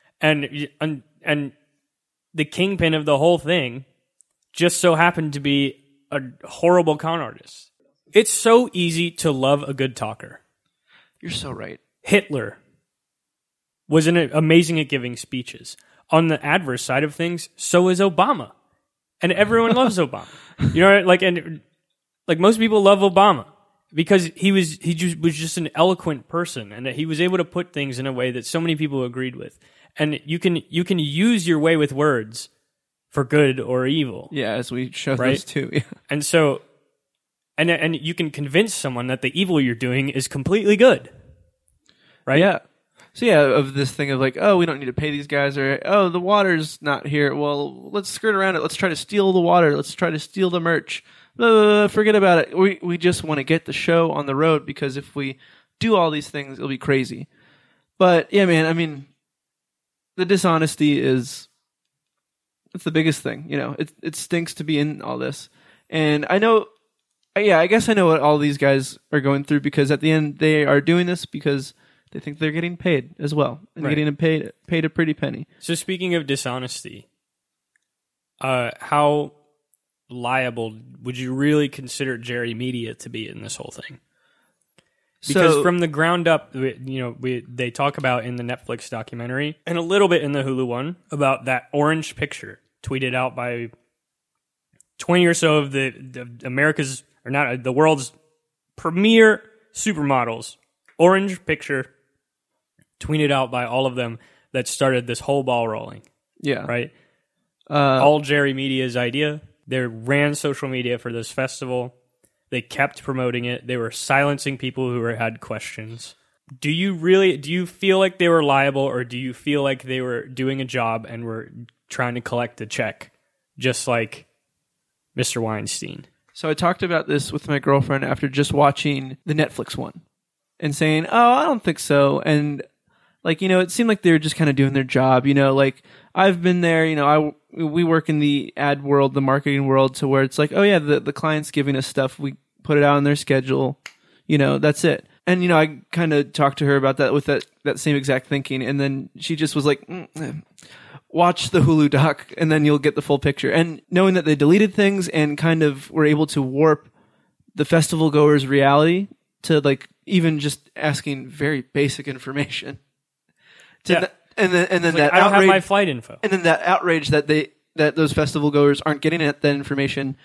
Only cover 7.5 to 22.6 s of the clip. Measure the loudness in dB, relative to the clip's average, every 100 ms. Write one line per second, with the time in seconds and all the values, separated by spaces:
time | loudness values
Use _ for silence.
7.5 | -20 -20 _ _ _ _ 2 4 2 4
8.5 | 4 4 -2 -2 -2 -4 -2 -2 0 2
9.5 | 2 0 -4 -4 -4 -10 -10 -16 -20 _
10.5 | _ _ _ _ _ _ _ -12 -10 -10
11.5 | -12 -14 -16 _ _ 0 2 2 -6 -8
12.5 | -12 _ _ _ _ _ _ _ _ _
13.5 | _ _ _ 0 2 4 2 2 2 4
14.5 | 6 4 0 -2 -4 -6 -10 -10 -10 -10
15.5 | -14 -20 -20 _ _ 0 2 2 0 -2
16.5 | -2 -2 -6 -2 -2 -2 -4 -6 -6 -12
17.5 | -12 0 2 4 2 2 2 0 0 -8
18.5 | _ _ _ _ _ _ -4 0 2 2
19.5 | 2 2 2 2 0 -2 -6 -16 -20 -18
20.5 | -4 0 4 6 6 6 4 4 -2 -6
21.5 | -14 _ _ _ _ _ _ -2 2 4
22.5 | 4